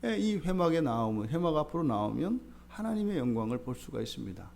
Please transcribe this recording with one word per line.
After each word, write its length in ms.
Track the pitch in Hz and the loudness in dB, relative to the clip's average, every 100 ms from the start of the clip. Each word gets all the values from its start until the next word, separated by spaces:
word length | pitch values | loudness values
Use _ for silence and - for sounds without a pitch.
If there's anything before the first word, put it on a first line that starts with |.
예, 140 | 240 220 | 0 0
이 200 | 214 208 | 2 2
회막에 440 | 160 185 175 165 | 0 4 4 4
나오면, 480 | 151 113 113 110 107 | 4 2 2 0 0
회막 260 | 156 175 156 | 2 2 2
앞으로 260 | 151 165 | 2 0
나오면 560 | 160 107 107 113 165 247 - - - | 2 2 0 0 0 -2 -4 -18 -18
하나님의 480 | - 220 214 208 190 | -8 -4 0 0 0
영광을 420 | 123 113 110 123 | 2 0 0 -2
볼 160 | 123 123 | -4 -8
수가 260 | - 117 | -6 -6
있습니다. 480 | 113 - 104 92 98 | -6 -6 -8 -10 -14